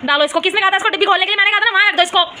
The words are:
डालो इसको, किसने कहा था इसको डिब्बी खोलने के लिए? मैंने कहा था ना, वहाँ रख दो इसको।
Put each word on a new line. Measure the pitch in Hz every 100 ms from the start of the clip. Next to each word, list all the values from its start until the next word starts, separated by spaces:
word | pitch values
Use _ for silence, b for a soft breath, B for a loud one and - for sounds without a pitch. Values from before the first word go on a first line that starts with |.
डालो | 254 285
इसको, | 294 330
किसने | 359 392
कहा | 392
था | 392
इसको | 427
डिब्बी | 392 311
खोलने | 370 370
के |
लिए? | 415
मैंने | 403
कहा | 415
था |
ना, | 440
वहाँ | 381 415
रख | 320
दो |
इसको। | 349 381 349 -